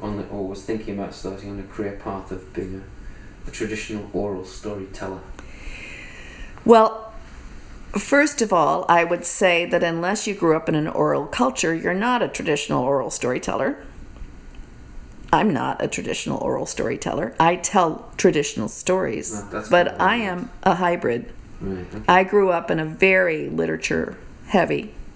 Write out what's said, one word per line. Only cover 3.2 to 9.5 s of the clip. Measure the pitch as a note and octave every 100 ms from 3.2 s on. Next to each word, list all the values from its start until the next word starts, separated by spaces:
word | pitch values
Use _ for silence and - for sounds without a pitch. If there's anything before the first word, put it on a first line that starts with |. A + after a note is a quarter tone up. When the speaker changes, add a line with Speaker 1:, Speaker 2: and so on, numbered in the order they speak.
| - - -
Speaker 1:
a, |
a |
traditional | - G#2+ G#2+ - G#2+ G2+
oral | F#2 G2+ F#2
storyteller? | - - G#2+ G2+ F#2+ F#2 F#2+ F#2+ - - - - - - - - - - - - - -
Speaker 2:
Well, | G#3+ A3+ A3 - - - - - - - - - - G3+
first | - C#4+ D4 -
of | G#3+
all, | F3+ D3+ E3 -
I | F3
would | E3+ F3
say | - - F#3